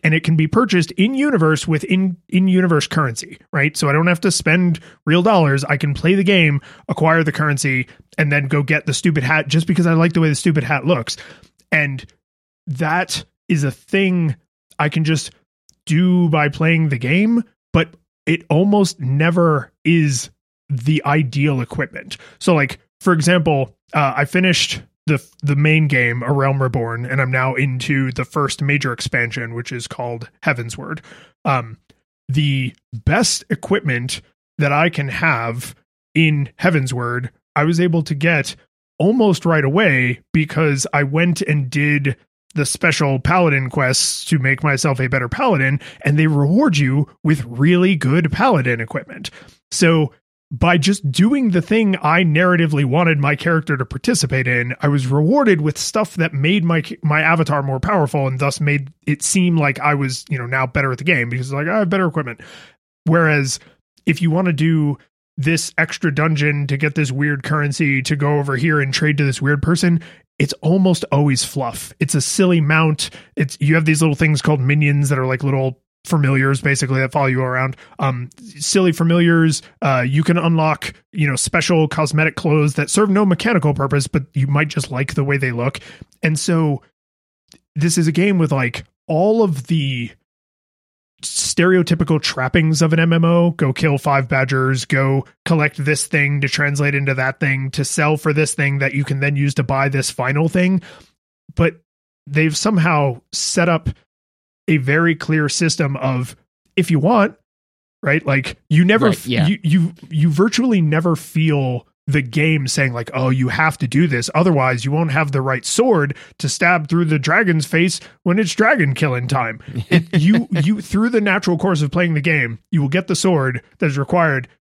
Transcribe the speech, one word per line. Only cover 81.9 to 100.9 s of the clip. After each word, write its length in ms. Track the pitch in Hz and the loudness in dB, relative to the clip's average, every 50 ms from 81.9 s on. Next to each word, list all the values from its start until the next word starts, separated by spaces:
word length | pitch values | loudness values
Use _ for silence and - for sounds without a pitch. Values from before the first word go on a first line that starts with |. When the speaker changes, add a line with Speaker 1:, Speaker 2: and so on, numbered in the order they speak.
| - - 156 - - 151 156 160 - | 0 -2 -2 0 0 0 0 0 -2
Speaker 1:
clothes 380 | - - 165 147 156 147 151 135 | -2 -2 0 2 2 2 0 0
that 160 | - 147 - | -2 -4 -2
serve 200 | - 196 214 202 | 0 0 2 2
no 160 | 190 202 214 | 2 2 2
mechanical 480 | 196 180 - - 226 240 175 139 151 143 | 2 0 0 0 0 0 0 2 0 0
purpose, 340 | 143 143 135 135 143 131 - | 0 -2 -2 0 -2 -2 -2
but 180 | - 156 131 - - | -2 -4 -4 -4 -4
you 140 | 139 135 139 | -2 -2 0
might 200 | 143 147 156 151 | 0 0 0 -2
just 240 | - 156 135 - | -2 -6 -8 -6
like 220 | 135 123 139 135 - | -6 -6 -6 -4 -4
the 100 | - 139 | -2 -2
way 140 | 139 143 139 | 0 0 -2
they 160 | 135 131 120 | -2 -2 -2
look. 260 | 117 120 135 - - - - - - - _ _ _ | -2 -2 -4 -4 -6 -12 -18 -20 -20 -20 _ _ _
And 160 | - 160 160 151 | -2 -2 -2 -2
so 440 | - - 175 165 160 151 143 131 - _ _ _ _ _ _ _ _ _ _ _ _ _ - - _ _ - | -2 0 0 2 2 0 0 -2 -6 _ _ _ _ _ _ _ _ _ _ _ _ _ -20 -20 _ _ -4
this 220 | 151 143 170 160 180 | -2 0 0 2 2
is 100 | 165 160 | 0 0
a 40 | |
game 260 | 151 160 180 208 196 180 | 2 2 2 2 2 2
with, 140 | 165 143 | 2 2
like, 320 | 143 135 127 120 117 - - _ _ _ _ - | 0 0 -2 -2 -4 -8 -12 _ _ _ _ -4
all 360 | 160 156 185 208 220 226 220 | -2 0 2 2 2 2 2
of 240 | 196 156 135 123 - | 0 0 -4 -4 -2
the 440 | 165 160 143 139 131 123 117 113 - _ _ _ _ _ _ _ _ _ _ _ _ _ _ _ _ _ _ _ _ _ | -2 0 0 -2 -4 -4 -6 -8 -10 _ _ _ _ _ _ _ _ _ _ _ _ _ _ _ _ _ _ _ _ _
stereotypical 1000 | - - - - - - - - 170 185 185 185 165 - 170 160 175 143 165 151 | -12 -8 -6 -6 -6 -4 0 2 2 4 4 4 2 2 0 0 0 0 0 -2
trappings 600 | - - - - 127 127 - 175 156 160 160 135 | -2 -4 -6 -4 -4 0 0 2 2 2 2 2
of 100 | 165 160 | 2 2
an 80 | 160 165 | 2 2
M 140 | 165 170 170 | 2 2 2
M 100 | 170 165 | 2 2
O. 280 | 165 170 175 170 175 | 4 4 4 2 2
Go 200 | 165 - 156 131 | 0 0 0 -2
kill 260 | 131 - - 156 143 135 | 0 0 0 0 0 0
five 300 | - 147 139 139 131 120 | 0 0 0 0 0 0
badgers, 560 | 147 135 131 127 139 131 131 131 135 127 - | 0 -2 0 0 0 0 0 0 0 -2 -2
go 400 | - - 135 135 135 135 135 - - _ _ - | -2 0 0 2 2 0 0 -2 -6 _ _ -2
collect 320 | - 170 160 147 151 - - | 0 0 2 0 0 -2 -2
this 280 | 139 147 151 139 - | -2 -2 -2 -2 -2
thing 360 | - - 151 143 143 143 143 | -2 0 0 0 0 0 -2
to 80 | 139 135 | -2 -2
translate 460 | - - 147 143 143 143 147 143 143 | -2 -2 -2 -2 0 0 0 0 0
into 180 | 143 139 139 135 | 0 0 -2 -2
that 260 | 127 131 131 131 - | -2 -2 -4 -4 -2
thing, 320 | 156 139 135 131 135 135 | -2 -2 -2 -2 -4 -6
to 140 | - - 143 | -4 -4 -4
sell 320 | - - - 151 151 156 147 | -4 -2 0 0 0 0 0
for 160 | - 156 147 | 0 0 0
this 220 | 147 156 139 - | 0 0 -2 -2
thing 240 | - 147 139 139 139 | -2 -2 -2 0 0
that 140 | 139 135 131 | -2 -2 -2
you 120 | 139 139 | -2 -4
can 160 | - 139 139 | -4 -4 -4
then 160 | 139 143 147 139 | -2 -2 -2 0
use 160 | 143 143 131 | -2 -2 0
to 100 | - 131 | -2 -2
buy 240 | 123 139 135 139 139 | -2 -2 -2 -2 -2
this 240 | 135 139 127 - | -2 -2 -4 -4
final 380 | - - 123 127 139 147 160 160 | -4 -4 -4 -2 0 0 0 0
thing. 320 | - 185 180 185 190 180 - - | 0 0 0 2 0 -2 -4 -6